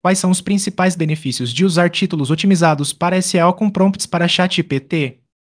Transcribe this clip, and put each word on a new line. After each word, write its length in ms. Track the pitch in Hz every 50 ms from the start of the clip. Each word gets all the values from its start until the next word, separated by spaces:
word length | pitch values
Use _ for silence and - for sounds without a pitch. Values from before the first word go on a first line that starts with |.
Quais 200 | _ 185 190 190
são 100 | - 185
os 100 | 185 180
principais 540 | - - 202 202 196 - 190 - 185 185 175
benefícios 580 | 175 165 156 156 156 - 139 120 - 127 120 117
de 120 | 127 180
usar 260 | 196 170 170 175 175
títulos 400 | 175 - - 185 - 160 139 123
otimizados 640 | 156 160 - 196 196 170 170 165 156 143 147 139 -
para 240 | _ - 175 185
S 200 | 185 180 - -
E 60 | 185 165
O 100 | 175 185
com 160 | 180 220 208
prompts 380 | 196 190 190 196 190 - -
para 220 | - - 170 170 175
chat 260 | - - 180 185 180
G 80 | - 165
P 160 | - 143 135
T? 400 | 135 _ - 165 147 127 - _ _ _ _ _